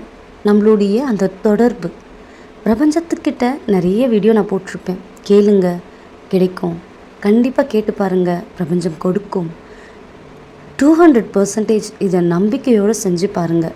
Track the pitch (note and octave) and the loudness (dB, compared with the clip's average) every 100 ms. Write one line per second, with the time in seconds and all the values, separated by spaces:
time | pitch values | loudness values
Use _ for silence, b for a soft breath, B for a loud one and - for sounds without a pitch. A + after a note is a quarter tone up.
0 | - - - - G#3 G#3 G#3 G#3+ G3+ G#3+ | -8 -20 -20 -6 0 4 4 4 2 0
1 | C#4 G3 F#3+ - A3 G#3 A#3+ F#3+ E3+ - | -2 -2 -2 -2 0 2 2 0 -10 -12
2 | - - B B B B G3+ A3+ D4+ D#4 | -20 -20 B B B B -2 2 2 0
3 | E4 D#4+ D4+ - B3 C#4+ - F#3+ F3+ G#3 | -4 -6 -4 -2 -4 -4 -2 0 0 0
4 | B3+ G#3+ G#3+ A3 G#3 F#3+ - F3+ - F3+ | 0 2 2 2 0 -6 -8 -12 -10 -10
5 | - - - G3+ G#3 G3+ F3+ F3 - B | -12 -12 2 4 4 2 2 -4 -12 B
6 | B - - F#3 F#3 F#3 F3 E3+ - - | B -20 -4 0 0 -2 -8 -8 -14 -20
7 | - - G3+ A3+ B3 - F#3 G#3+ G#3+ G3+ | -20 -6 0 2 2 0 -2 -2 -2 -4
8 | F#3+ F#3 F3+ F3 - - D#3+ F3 E3 D3+ | -2 0 0 -2 -8 -8 -4 -2 -4 -4
9 | F3+ F#3+ - G3 E3 E3 - B B B | -4 -4 -4 -8 -8 -12 -20 B B B
10 | B - - - - - - - C#4 D#4+ | B -20 -20 -20 -20 -20 -14 0 2 6
11 | E4+ A#3 - G3 G3 A3 G#3 G#3+ G#3 - | 6 4 0 -2 -2 -2 -2 -2 -2 -6
12 | G3 F3+ F3 E3+ G#3 C#4 C4 A3 G3+ G#3+ | -2 0 0 0 0 0 2 2 2 0
13 | F#3+ F3 G3+ F#3 E3 E3 E3 | -2 -2 -2 -4 -2 -2 -2